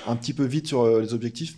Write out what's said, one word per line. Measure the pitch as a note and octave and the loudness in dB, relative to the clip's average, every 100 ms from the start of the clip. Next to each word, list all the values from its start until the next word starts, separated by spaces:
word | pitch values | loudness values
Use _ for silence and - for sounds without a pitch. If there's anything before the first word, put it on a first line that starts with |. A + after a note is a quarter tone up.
| - | -4
un | A#2 | -4
petit | A#2 | -4
peu | C#3 C3+ | -2 0
vite | D3 D#3 | 0 0
sur, | C3+ | 2
euh, | A#2 A2+ | 6 4
les | A2 A#2 | 2 -2
objectifs, | A#2 - D#3+ | -4 -6 -10